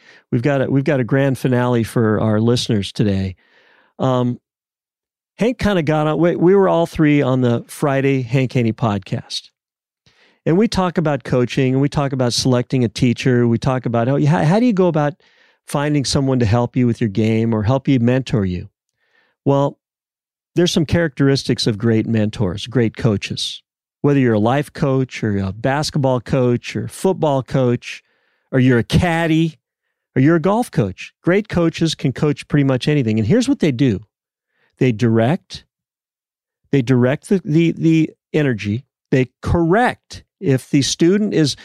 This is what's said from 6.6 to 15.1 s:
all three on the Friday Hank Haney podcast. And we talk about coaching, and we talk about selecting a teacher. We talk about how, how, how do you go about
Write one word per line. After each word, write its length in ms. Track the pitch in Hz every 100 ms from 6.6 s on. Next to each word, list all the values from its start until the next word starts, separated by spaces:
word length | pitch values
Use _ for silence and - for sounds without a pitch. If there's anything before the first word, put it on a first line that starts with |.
| 185
all 180 | 165 170
three 360 | - 151 147
on 200 | 131 131
the 220 | 123 117 -
Friday 540 | - 151 135 139 135
Hank 300 | 117 135 127
Haney 200 | 131 113
podcast. 800 | 110 117 101 - 117 - - - _ _ _ _ _ _ _ _ _
And 140 | - 170
we 80 | 226
talk 320 | - 180 170
about 240 | 156 139
coaching, 520 | - 127 123 - 131
and 60 | 131
we 80 | 143
talk 240 | - 139
about 200 | 135 123
selecting 500 | - 135 123 120 131
a 60 | 117
teacher. 580 | - 127 113 135 123 120
We 120 | 117
talk 280 | 139 127 123
about 220 | 117 117
how, 120 | 143
how, 180 | 147 180
how 160 | 151 202
do 80 | 247
you 60 |
go 160 | 190 180
about 260 | 156 147